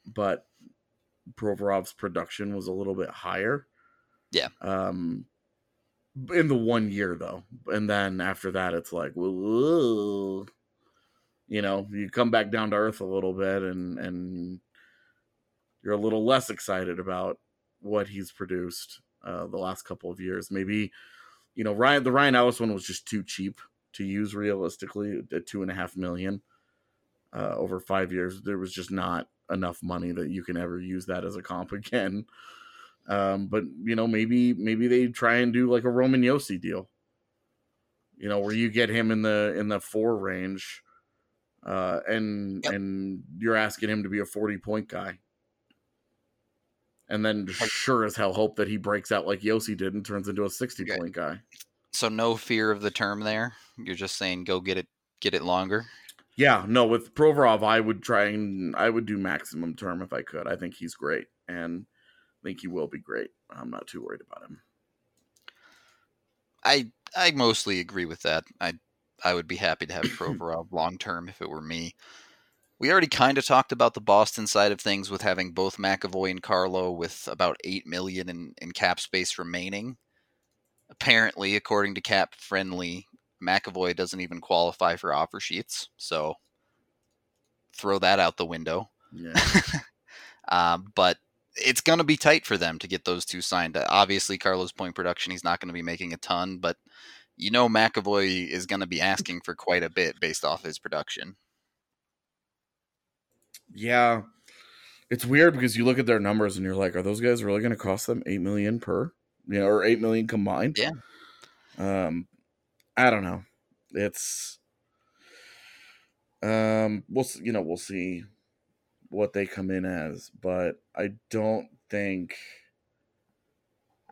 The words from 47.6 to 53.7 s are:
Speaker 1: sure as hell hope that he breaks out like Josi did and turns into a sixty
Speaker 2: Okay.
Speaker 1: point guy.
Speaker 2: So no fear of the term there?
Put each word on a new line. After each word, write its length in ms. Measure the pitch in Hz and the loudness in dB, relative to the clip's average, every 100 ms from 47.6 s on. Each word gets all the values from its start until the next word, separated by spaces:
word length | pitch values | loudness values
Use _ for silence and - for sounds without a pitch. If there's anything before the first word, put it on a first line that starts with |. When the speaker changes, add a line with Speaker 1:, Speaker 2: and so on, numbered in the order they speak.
| 110 | -4
Speaker 1:
sure 360 | - - 123 107 | -2 0 2 2
as 100 | - | 0
hell 180 | 101 | 0
hope 220 | 95 110 - | 2 0 2
that 120 | 98 | -2
he 100 | 107 | -2
breaks 340 | 101 104 - | 0 -2 0
out 160 | 104 80 | -2 0
like 140 | 98 | -2
Josi 340 | 104 110 110 95 | 2 0 0 -4
did 160 | 95 | -4
and 120 | 101 101 | -4 -6
turns 220 | 101 98 | -8 -6
into 180 | 98 101 | -4 -4
a 40 | |
sixty 340 | - 127 - | -4 -8 -6
Speaker 2:
Okay. 140 | 95 90 | -6 -6
Speaker 1:
point 140 | 85 | -6
guy. 280 | 95 76 104 _ - - _ _ | -6 -6 -8 _ -20 -20 _ _
Speaker 2:
So 180 | - 117 | -4 -2
no 260 | 110 117 113 | 0 0 0
fear 340 | - 113 110 | 0 0 2
of 100 | 104 | 2
the 100 | 104 | 0
term 280 | - 104 104 | -2 -2 -2
there? 320 | 107 110 120 - - | -2 -2 -2 -8 -20